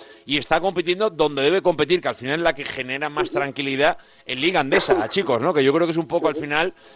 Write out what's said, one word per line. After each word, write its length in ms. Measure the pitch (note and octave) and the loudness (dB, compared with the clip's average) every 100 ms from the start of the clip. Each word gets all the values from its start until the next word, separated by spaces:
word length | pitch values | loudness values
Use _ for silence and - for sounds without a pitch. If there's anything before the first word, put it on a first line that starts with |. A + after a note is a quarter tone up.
| - - - | -20 -20 -4
y 100 | C#3+ | -4
está 240 | - D#3+ | 0 0
compitiendo 480 | F#3+ F3 E3 F3+ A3 | 0 -2 -2 0 -2
donde 340 | D#3 D3+ C#3+ | 2 0 2
debe 200 | C#3+ F#3+ | 2 4
competir, 400 | F3+ D3+ D3 F3+ | 2 2 0 0
que 60 | C3+ | 0
al 60 | |
final 260 | A#2 B2+ D#3+ | -6 -4 0
es 40 | |
la 100 | E3+ | 0
que 100 | D3 C3+ | -2 -6
genera 420 | - B2+ C3+ D3+ | -8 -6 -6 -6
más 220 | D3+ - | -4 -2
tranquilidad 640 | C#3+ C#3 C#3+ C#3 C3+ D#3 E3+ - - - | -2 -4 -4 -4 2 2 2 -10 -20 -10
en 140 | B2+ | -2
Liga 180 | D#3+ F3 | 0 0
Andesa, 480 | C#3 F3+ - F3+ A2+ | 2 0 2 0 2
chicos, 320 | G3 F#3 A#2 | -2 0 0
¿no? 140 | D#3 | 2
Que 100 | D3+ | 4
yo 80 | C3+ | 4
creo 140 | D#3 E3+ | 4 2
que 60 | |
es 40 | E3 | 0
un 120 | D#3+ | -2
poco 200 | E3+ D#3+ | 0 0
al 80 | D3+ | -2
final, 380 | D3 D3 F#3 - - | -2 -2 -2 -4 -20